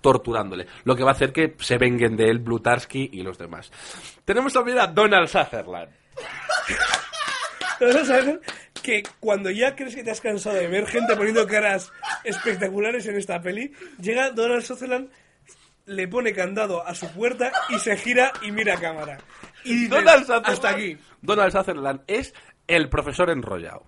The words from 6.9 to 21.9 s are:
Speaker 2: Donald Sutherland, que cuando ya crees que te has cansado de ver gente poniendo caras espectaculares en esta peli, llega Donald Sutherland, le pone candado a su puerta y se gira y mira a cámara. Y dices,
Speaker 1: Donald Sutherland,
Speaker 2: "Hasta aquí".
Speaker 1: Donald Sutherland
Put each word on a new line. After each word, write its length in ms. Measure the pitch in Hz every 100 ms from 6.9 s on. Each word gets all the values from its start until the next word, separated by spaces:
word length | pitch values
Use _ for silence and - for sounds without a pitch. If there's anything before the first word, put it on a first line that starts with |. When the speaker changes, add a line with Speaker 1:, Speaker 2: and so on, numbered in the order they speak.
| - - 640 554 523 605 - 370 -
Speaker 2:
Donald 260 | 247 269 269
Sutherland, 340 | 262 262 330 - - - -
que 220 | - 214 202 -
cuando 300 | 220 202 196
ya 240 | 202 254 269
crees 200 | 262 247
que 80 |
te 80 | 226
has 100 | 214
cansado 340 | 226 202 214 196
de 120 | 175
ver 200 | 190 214
gente 280 | 240 233 208
poniendo 300 | 208 226 208
caras 460 | 214 214 196 - - - -
espectaculares 800 | - 202 233 185 190 196 214 240 226
en 100 | 202
esta 240 | 190 175
peli, 320 | 175 196 277 - - -
llega 300 | 185 240 269
Donald 320 | 233 233 240
Sutherland, 460 | 233 247 254 247 269 _ _ _ _ - _ _ -
le 220 | 190 185
pone 260 | 226 233
candado 520 | 190 185 202 214 175 175
a 100 | 175
su 120 | 165
puerta 400 | 165 240 247 247 - -
y 80 | 226
se 180 | 233 202
gira 340 | 233 247 262 262
y 100 | 214
mira 240 | 208 208 180
a 40 |
cámara. 380 | 165 160 151 139 - - - -
Y 100 | 262
dices, 160 | 240 233
Speaker 1:
Donald 320 | 277 359 302
Sutherland, 260 | 262 233 214
Speaker 2:
"Hasta 220 | 202 214
aquí". 280 | 202 208 151 _ _
Speaker 1:
Donald 300 | - 208 190
Sutherland 500 | 196 190 156 135